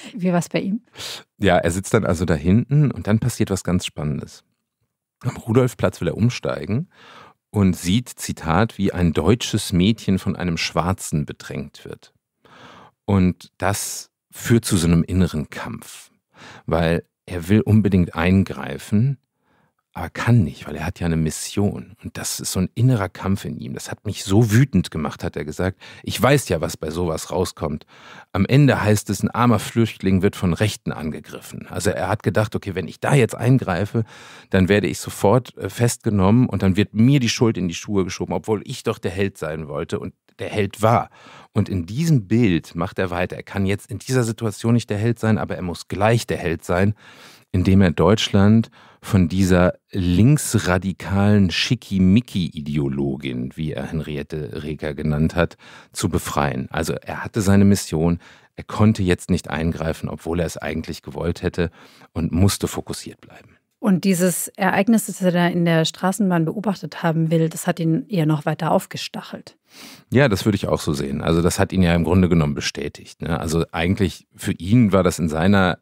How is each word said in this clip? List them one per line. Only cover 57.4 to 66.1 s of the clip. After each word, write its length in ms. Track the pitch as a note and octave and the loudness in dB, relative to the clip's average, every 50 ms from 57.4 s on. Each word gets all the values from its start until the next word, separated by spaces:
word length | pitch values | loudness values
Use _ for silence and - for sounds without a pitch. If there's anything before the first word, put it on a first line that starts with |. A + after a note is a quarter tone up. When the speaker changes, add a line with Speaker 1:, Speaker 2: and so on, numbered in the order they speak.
Speaker 2:
seine 240 | F#2+ G2 G2 G2+ G2+ | 2 4 6 6 6
Mission, 540 | G2+ G2+ F#2+ - - E2 D#2 D#2+ E2+ F2 E2+ - - - _ _ _ _ | 6 4 2 0 -2 -2 0 0 0 0 -2 -6 -14 -20 _ _ _ _
er 80 | - - | -18 -14
konnte 380 | - - - G#2+ A2 A2 - | -6 0 2 4 4 4 2
jetzt 300 | G2 F2+ F2 - - - | 2 0 0 0 0 -2
nicht 180 | F#2 D#2+ - - | -2 -2 -2 -4
eingreifen, 580 | C#2+ D2+ D#2+ E2 D#2 D2+ D#2+ D#2+ D#2 - - | -6 -4 -2 -2 -2 -4 -4 -6 -6 -6 -6
obwohl 320 | - - D2+ - E2 E2+ F2 | -8 -8 -8 -8 -4 -4 -2
er 60 | E2 | -4
es 120 | D#2 - | -4 -6
eigentlich 440 | - C2 D2 D#2 D#2+ D#2 - - - | -8 -8 -6 -6 -6 -6 -8 -10 -12
gewollt 400 | - E2 - D2 D#2+ E2+ E2+ - | -12 -12 -8 -6 -4 -4 -4 -4
hätte 300 | - F2 - - E2+ E2 - - - - _ _ - _ - | -4 -4 -2 -2 -4 -4 -4 -10 -20 -20 _ _ -18 _ -6
und 180 | - D#2+ - | -4 -4 -2
musste 360 | - E2 G2 G2 - - - | 2 2 2 2 2 0 -4
fokussiert 520 | - - - - - - - - E2 - _ | -4 -4 -6 -8 -10 -10 -12 -12 -16 -18 _
bleiben. 360 | - - - - - - _ _ _ _ _ _ | -20 -20 -20 -20 -20 -20 _ _ _ _ _ _
Speaker 1:
Und 240 | - G#3+ F#3+ E3 - | 0 0 0 2 2
dieses 460 | G3 F#3+ E3 F3+ F#3 E3+ - - - | 0 0 2 0 0 0 -2 -8 -8
Ereignis, 580 | - - G3 F3+ - F#3 G#3 - A3+ G#3+ - | -6 -2 -2 0 2 2 2 4 2 2 2
das 160 | - F#3+ - F#3 | -2 -6 -2 0
er 80 | F3+ | 0
da 160 | E3+ F3 F3 | 2 2 2
in 180 | E3+ F3 F3 E3+ | 2 2 0 2
der 200 | E3+ E3 D#3+ D#3+ | 2 2 2 2
Straßenbahn 600 | - - - - F#3 | 0 -2 -2 -2 -2